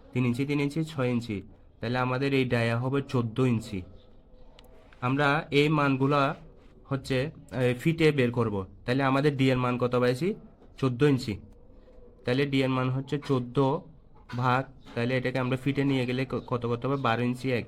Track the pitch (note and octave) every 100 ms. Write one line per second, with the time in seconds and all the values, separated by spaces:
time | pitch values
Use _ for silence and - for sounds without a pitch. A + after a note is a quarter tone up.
0 | - B2+ B2+ A#2+ C#3 D3 C#3+ D#3+ D#3+ -
1 | B2 A#2+ A#2 G2+ - - - - A2+ B2+
2 | B2+ B2+ C#3 C3+ B2 A#2+ A#2 A#2 C3 C#3
3 | C3+ B2+ A#2 A2 C3 A2 - F#2+ F2 -
4 | - - - - - - - - - -
5 | B2 C3+ C#3+ D3+ - C#3+ D3 D3+ C#3+ C3
6 | C3+ D3 C#3 F3 - - - - - C3+
7 | C3 C3 D3 - - A#2+ B2 B2 E3+ D#3+
8 | D#3 D3 A#2+ A#2+ A2+ G2+ F#2 - - C3
9 | C3+ C3+ D3 C3+ C3 B2+ B2+ B2 B2 B2
10 | B2 B2+ F3 A3 - - - - C3 A#2+
11 | D3 C3 - F#2+ - - - - - -
12 | - - - B2+ C#3+ C3+ C3 C3 B2+ C3
13 | C3+ D3 - C3 A#2+ B2 C3+ D#3+ - -
14 | - - - A#2+ B2+ B2+ C3+ - - A#2
15 | A#2 C3 B2+ C3 B2 C3 C#3+ C#3 C#3 C3+
16 | B2 B2+ C3 B2 - A#2+ A#2 A#2+ B2+ C#3
17 | B2+ A2+ B2 B2 C3+ A#2+